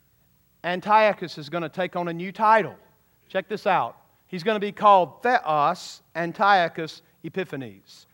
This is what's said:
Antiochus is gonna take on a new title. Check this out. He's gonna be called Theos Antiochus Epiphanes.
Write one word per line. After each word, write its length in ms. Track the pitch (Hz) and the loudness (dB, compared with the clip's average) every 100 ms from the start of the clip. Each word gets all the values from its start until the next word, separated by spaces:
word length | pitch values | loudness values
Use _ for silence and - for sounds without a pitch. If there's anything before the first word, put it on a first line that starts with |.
| _ _ _ _ _ _ | _ _ _ _ _ _
Antiochus 720 | 165 180 196 214 214 190 165 - | -6 -6 2 4 4 2 -8 -12
is 120 | 143 | -10
gonna 200 | 170 160 | -8 -6
take 260 | - 180 180 | -6 -6 -6
on 120 | 175 | -6
a 60 | |
new 180 | 170 185 | -6 -8
title. 440 | 185 214 220 156 98 _ _ _ _ _ | 0 4 4 2 -8 _ _ _ _ _
Check 220 | 190 185 | -8 -6
this 180 | 208 208 | -4 0
out. 300 | 170 117 - _ _ _ | 0 0 -8 _ _ _
He's 160 | 185 | -8
gonna 160 | 175 214 | -4 -2
be 120 | 208 | -4
called 500 | 170 208 196 175 - | 2 6 6 4 -2
Theos 800 | 240 254 156 151 147 185 - - _ 160 | 0 0 0 0 0 -2 -8 -20 _ -8
Antiochus 840 | 170 165 202 196 170 - 160 - _ _ | -6 0 2 4 2 -4 -12 -12 _ _
Epiphanes. 840 | 170 190 180 139 123 98 _ - _ | -12 -8 -8 -8 -12 -16 _ -20 _